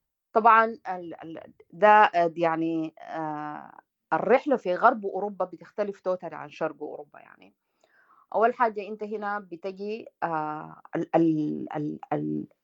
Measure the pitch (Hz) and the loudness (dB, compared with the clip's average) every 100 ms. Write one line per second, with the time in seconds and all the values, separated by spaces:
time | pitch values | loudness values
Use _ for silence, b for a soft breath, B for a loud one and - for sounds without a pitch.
0 | _ _ _ 226 226 226 226 226 - 180 | _ _ _ 4 6 6 6 0 -10 -10
1 | 170 - 165 160 - - _ 170 208 214 | -10 -14 -14 -16 -18 -20 _ 4 8 8
2 | 208 175 170 165 165 160 165 165 160 - | 8 4 0 2 0 0 -2 -2 -4 -8
3 | - 156 156 151 151 151 67 - _ _ | -12 -8 -8 -8 -10 -12 -16 -20 _ _
4 | - 160 180 254 294 254 185 180 220 240 | -4 0 4 4 4 -2 0 2 2 2
5 | 196 185 208 190 180 170 165 - 208 196 | -4 -6 -6 -6 -8 -8 -12 -8 -8 -6
6 | 185 185 165 151 147 - 160 147 147 - | -4 -4 -6 -12 -14 -6 -6 -6 -12 -12
7 | 151 - - - 92 _ _ b b b | -16 -20 -20 -20 -20 _ _ b b b
8 | b b b 196 233 247 233 208 196 214 | b b b 2 2 2 -2 -2 -10 -10
9 | 208 208 202 208 190 170 190 190 202 226 | -8 -8 -6 -8 -10 -12 -12 -10 -8 -10
10 | - - 170 156 151 151 160 151 - 165 | -12 -8 -4 -2 -4 -8 -12 -18 -10 -8
11 | 165 165 165 156 151 151 - 156 151 151 | 0 2 4 2 -2 -4 -6 -6 -6 -8
12 | - 147 151 151 151 _ | -6 -4 -4 -6 -8 _